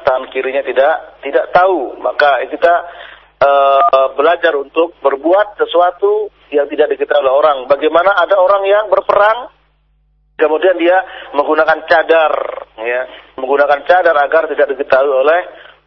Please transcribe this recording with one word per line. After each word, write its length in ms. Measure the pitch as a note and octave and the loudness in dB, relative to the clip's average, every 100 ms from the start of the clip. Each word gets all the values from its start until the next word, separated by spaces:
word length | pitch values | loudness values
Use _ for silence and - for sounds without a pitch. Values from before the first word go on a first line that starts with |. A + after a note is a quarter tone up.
| C3+ | -2
tangan 240 | B2+ C3 | -2 -4
kirinya 320 | C3 C3+ C#3 | -6 -4 -4
tidak, 560 | C3+ B2 D3 D#3 - - | -4 0 0 0 -8 -14
tidak 320 | C#3 D#3 - | -4 -4 0
tahu. 480 | F3 F#3+ E3+ - - | 2 2 0 -4 -6
Maka 480 | - - D3 B2 B2+ | -6 0 0 0 -4
kita, 260 | D3+ E3+ F3 - - - - _ - | -2 0 0 -4 -18 -20 -20 _ -2
eh, 640 | C#3 C#3 C#3 C#3 C#3 C3+ C3+ C#3+ | 2 4 4 4 2 2 0 0
belajar 400 | D#3 F3 E3 C#3+ | 0 0 -2 -2
untuk 400 | C#3 D#3+ E3+ - | -4 -4 -4 -2
berbuat 560 | C#3 C3+ - F#3+ - - | -4 -2 0 0 0 -4
sesuatu 720 | - E3+ F3+ - G3+ G#3+ G#3 _ - D3 | -2 0 0 0 -2 -2 -6 _ -6 -4
yang 160 | C#3+ | -2
tidak 240 | D3 D3+ C#3 | -2 -2 -2
diketahui 320 | C#3+ D3 C3+ | -2 -2 0
oleh 60 | C3+ | 2
orang. 220 | D3+ C3+ B2+ | 0 0 -2
Bagaimana 480 | C#3+ D3+ E3 F#3 G3 | -2 0 0 2 0
ada 240 | E3 G3 | 0 2
orang 240 | F#3 G3+ | 2 2
yang 240 | G3 G#3 G#3 | 2 0 0
berperang, 640 | F#3 G3+ G3+ G#3 A#3+ A#3 _ _ _ _ _ _ _ _ - | -2 0 2 2 0 -6 _ _ _ _ _ _ _ _ -4
kemudian 400 | D3+ D#3 F#3 E3+ | -2 0 0 0
dia 240 | E3+ F#3 - - - C#3+ | 0 0 -2 -14 -10 -4
menggunakan 480 | D3 D#3 D#3 D#3 | -2 0 0 0
cadar, 500 | - E3 D#3 E3 D3+ - - - - - | 0 0 2 2 2 -2 -6 -12 -16 -10
ya, 220 | A#2 B2 C3 - - - | -6 -6 -8 -14 -20 -10
menggunakan 480 | C3 C#3+ C#3+ C#3+ | -2 0 2 0
cadar 320 | D#3 F3+ E3+ D3 | 2 4 4 2
agar 240 | C#3 D#3+ D3+ | 2 0 0
tidak 240 | C#3 C#3 | -2 -2
diketahui 400 | C3+ C#3+ C3 C#3 | -2 0 0 2
oleh, 300 | C3 D3 F3 F3+ - - _ | 2 2 0 -2 -16 -20 _